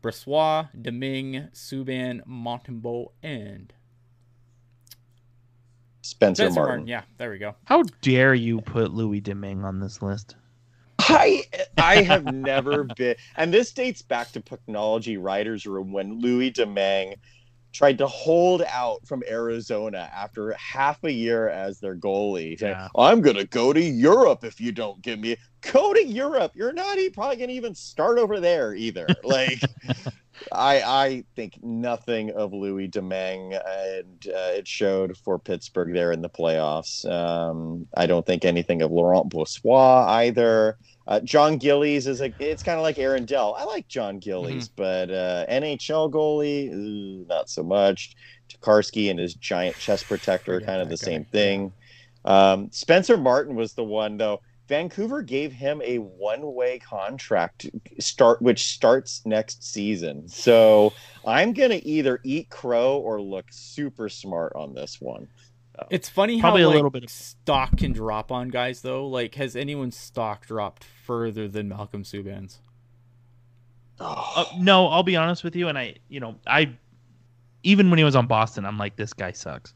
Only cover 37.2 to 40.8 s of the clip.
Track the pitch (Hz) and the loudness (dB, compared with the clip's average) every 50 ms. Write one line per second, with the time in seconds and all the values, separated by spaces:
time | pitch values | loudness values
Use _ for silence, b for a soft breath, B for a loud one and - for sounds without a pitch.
37.2 | 85 85 85 85 82 82 82 82 82 82 82 85 82 _ - - 87 85 90 85 | -2 -2 -2 -2 -4 -4 -6 -6 -8 -8 -10 -10 -12 _ -2 0 2 2 2 2
38.2 | 82 - 92 85 - 92 87 87 85 - 90 82 80 78 80 85 85 87 90 92 | 2 0 -2 2 2 2 2 2 0 0 0 0 0 0 2 4 4 6 4 4
39.2 | - - 90 82 78 - - - _ 113 123 131 131 131 131 127 123 90 107 113 | 2 2 -2 -4 -6 -6 -6 -4 _ 4 6 8 8 8 8 8 6 6 4 4
40.2 | 117 120 117 120 120 117 113 110 110 110 110 _ | 4 2 4 4 4 4 6 6 4 2 0 _